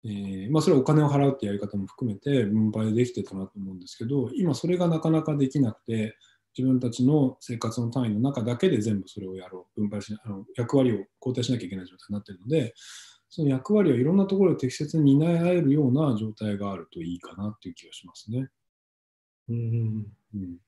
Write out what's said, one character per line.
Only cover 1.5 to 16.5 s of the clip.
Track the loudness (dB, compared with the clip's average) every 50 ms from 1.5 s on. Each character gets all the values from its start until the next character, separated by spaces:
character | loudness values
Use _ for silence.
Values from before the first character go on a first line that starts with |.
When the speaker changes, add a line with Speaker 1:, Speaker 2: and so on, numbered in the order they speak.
Speaker 1:
り | -4 -4
方 | -6 -6 -6
も | -8 -8
含 | -8 -8 -6 -6 -4
め | -4
て | -4 _ 0 2 2 2
分 | 2 2 2 2 2
配 | 0 0 -2 0 2
で | 2 0
き | 0 -2
て | -8 -8
た | -8 -8
な | -10 -10
と | -10 _
思 | -12 -12 -12 -12
う |
ん | -14
で | -16
す | -18 -12
け | -10 -6
ど、 | -2 -2 -2 -2 -2 -2
今 | -2 0 0 0
そ | 0 0
れ | -2 0
が | 2 2
な | 2 0 2
か | 2 2
な | 2 2 2
か | 0 0
で | 0 0 0
き | 2 2
な | 0 0 0
く | _ _
て、 | -4 -2 -2 -2 -4 -6 _ _ _ _ _ _ _ _
自 | -2 0
分 | 2 2 2
た | 0 -2
ち | -2 2 2
の | 4 4 4 2 2 -2 _
生 | -10 -10 -8
活 | -6 -4 -4 -4 -2
の | -4 -2
単 | -2 -2 -2
位 | 0 0
の | 0
中 | 0 0 -2 -2
だ | -2 -2 0
け | 2 2 2
で | 2 2
全 | 0 0 -2 -2
部 | -4
そ | -8 -12 -12
れ | -12
を | -10 -12
や | -12 -14
ろ | -14 -16 -18 -18 _ _
う、 | -4
分 | -4 -4
配 | -4 -8
し-、 | -8 -10 -14 -12 _
あ | -10
の、 | -10 -10 -12 -12 -6
役 | -6 -4 2 2
割 | 4 4 4
を | 2 -2 -4 _ _ _
交 | -8 -6 -4
代 | -2 -2
し | -2
な | -2 -2
き | -4
ゃ |
い | -8
け | -10
な | -10 -12
い |
状 | -14 -20
態 | _ -12 -10
に | -10
な | -10
っ | -10
て | -12
る | -20 -14
の | -6
で、 | -2 0 0 0 -2 -8 -16 -20 -20 -20 -20 -20 -20 _ _ _ _
そ | -6 -2 0
の | 0
役 | 0 0 0 2 4
割 | 4 6 4
を | 4
い | 4 4
ろ | 4 4
ん |
な | 4 4
と | 2 2
こ | 4 4
ろ | 4 4
で | 2
適 | -2 -4 -2
切 | -4 -6 -2 2
に | 4 6 6 6
担 | 6 6 4 2
い |
合 | 2 2 2
え | 2 4
る | 4 4
よ | 4 4 4 4
う |
な | 4 4 2 2 0
状 | 0 -2 -6
態 | -6 -4 -4 -4